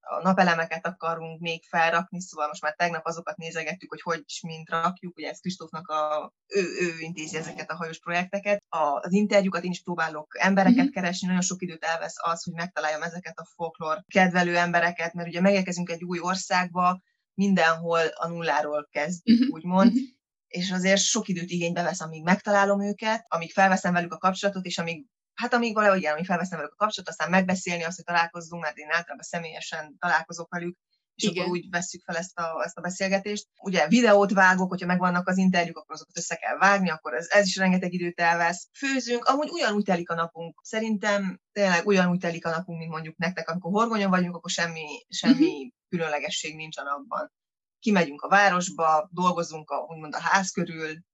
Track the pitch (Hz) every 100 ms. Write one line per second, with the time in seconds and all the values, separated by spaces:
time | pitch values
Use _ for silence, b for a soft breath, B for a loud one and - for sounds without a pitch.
0 | - - 175 190 180 165 165 160 170 -
1 | 165 165 160 160 170 165 _ 170 165 170
2 | 180 180 185 160 151 151 151 - 175 165
3 | 165 165 170 151 165 165 156 185 - -
4 | - 165 - - 165 160 160 165 165 185
5 | 180 165 151 - 180 185 160 160 175 156
6 | 151 151 - _ _ 202 175 - 175 165
7 | 165 170 156 160 160 - 156 165 165 165
8 | 170 175 185 202 202 202 _ 165 147 139
9 | - 196 208 202 190 185 180 180 - 175
10 | 160 156 - - 185 196 196 247 269 190
11 | 175 180 185 185 180 180 175 160 156 165
12 | 165 - 170 165 175 165 175 151 151 156
13 | 165 170 165 160 - _ 170 - 160 156
14 | _ 196 185 180 175 175 175 170 170 170
15 | 170 175 170 170 190 196 185 175 175 165
16 | 175 175 175 185 - 185 180 175 180 185
17 | _ _ _ - 202 185 165 165 170 165
18 | 160 - 165 170 160 147 151 147 147 147
19 | 151 180 - 233 269 160 175 190 233 254
20 | 269 _ _ _ _ 175 185 185 185 196
21 | - 226 208 175 175 175 170 175 170 185
22 | 160 160 165 202 - 202 196 202 202 208
23 | 220 220 _ 165 165 - 190 190 180 180
24 | 175 160 185 185 202 190 180 180 170 165
25 | 139 _ _ - 247 247 233 214 208 190
26 | 151 151 185 175 185 170 147 _ 214 214
27 | 185 160 160 190 185 185 185 175 165 180
28 | 165 170 170 175 160 170 156 147 151 165
29 | 170 143 - 170 160 156 - 160 151 -
30 | 175 160 165 170 165 175 175 180 _ _
31 | _ - 214 170 180 175 180 180 180 180
32 | - 165 180 - 165 160 165 - 175 185
33 | 190 196 202 208 - _ 196 185 151 233
34 | 233 202 196 196 185 185 185 185 180 180
35 | 180 180 185 185 185 180 170 160 - 156
36 | 160 - - 165 107 135 190 202 185 156
37 | - 123 170 202 196 190 185 185 185 175
38 | 175 175 170 170 170 180 - - 277 269
39 | 233 240 - 269 302 339 240 208 202 175
40 | 175 170 165 165 170 - - 220 220 208
41 | 208 202 196 185 _ 208 196 170 202 190
42 | 180 180 175 165 170 165 185 165 165 160
43 | 160 160 170 180 165 175 170 202 233 220
44 | 196 185 175 175 196 185 170 160 151 143
45 | _ 175 233 262 330 285 247 _ _ 175
46 | 160 147 147 - 156 156 156 151 139 143
47 | 139 - - _ _ _ _ _ 226 202
48 | 156 147 - 196 202 180 180 147 160 156
49 | - 170 180 170 165 160 151 143 156 160
50 | 151 147 165 190 185 - 165 160 156 156
51 | _